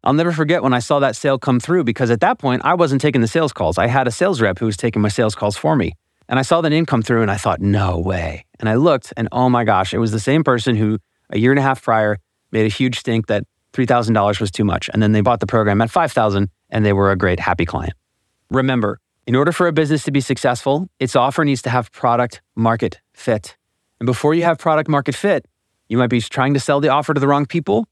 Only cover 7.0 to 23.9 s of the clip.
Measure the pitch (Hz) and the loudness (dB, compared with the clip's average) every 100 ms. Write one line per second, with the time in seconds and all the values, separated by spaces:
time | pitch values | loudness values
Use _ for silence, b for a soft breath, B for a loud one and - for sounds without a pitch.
7 | 107 117 107 101 110 87 98 101 95 87 | 0 0 0 0 -2 0 0 0 0 -2
8 | 90 90 82 78 _ _ 110 113 165 135 | -2 -4 -4 -10 _ _ -2 2 2 0
9 | - - 113 123 127 123 113 95 95 - | -4 -8 -4 0 2 2 2 0 0 -2
10 | 113 107 101 147 147 120 117 110 107 107 | -2 -2 0 0 2 0 0 0 0 -2
11 | _ _ _ - 120 139 135 131 - 113 | _ _ _ 0 2 2 2 -2 0 0
12 | 107 104 _ _ _ 113 110 104 127 120 | 2 -2 _ _ _ 0 0 0 -2 -2
13 | - 113 107 104 92 _ _ - 123 123 | -2 -2 0 -4 -4 _ _ -4 0 2
14 | 110 110 101 101 107 - 104 92 - 110 | 2 2 2 0 -4 -2 0 0 -4 0
15 | 107 107 104 120 98 117 104 101 117 185 | 2 4 2 0 0 0 0 0 0 0
16 | 165 - 110 98 101 _ _ 113 104 98 | 0 0 0 0 -2 _ _ -2 0 2
17 | 98 95 95 90 - 87 87 69 73 - | 2 2 0 0 -2 -2 -2 -4 -6 -10
18 | _ _ _ _ _ 131 131 127 107 - | _ _ _ _ _ -2 0 0 -2 -6
19 | _ _ - 123 147 165 175 156 151 151 | _ _ -2 0 0 2 0 2 0 0
20 | - 139 131 135 135 120 - 143 185 _ | 0 -2 -2 -2 -2 -2 -2 -2 -4 _
21 | 127 135 127 139 151 131 127 123 113 - | -2 0 0 0 0 -2 -2 -4 -4 -4
22 | 123 120 120 - _ - 113 113 110 - | 0 0 -2 -6 _ -2 0 0 -4 -6
23 | _ _ - 110 - - _ _ _ | _ _ -4 -4 -4 -20 _ _ _